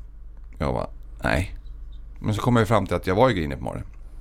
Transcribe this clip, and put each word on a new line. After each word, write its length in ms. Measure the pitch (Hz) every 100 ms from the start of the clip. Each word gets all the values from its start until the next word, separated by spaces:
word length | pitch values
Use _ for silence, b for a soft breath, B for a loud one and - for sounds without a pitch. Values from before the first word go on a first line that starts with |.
| - - - - - -
Jag 160 | 71
bara, 120 | 60 50 - - -
"Nej." 340 | - 64 92 - - - - - - -
Men 160 | 107
så 60 | 98
kom 160 | 123 117
jag 60 |
ju 40 | 101
fram 200 | 98 92
till 100 | 87
att 100 | 92
jag 80 |
var 140 | 95 131
ju 60 |
grinig 240 | 92 73 65
på 60 |
morgonen. 220 | 57 50 - - - -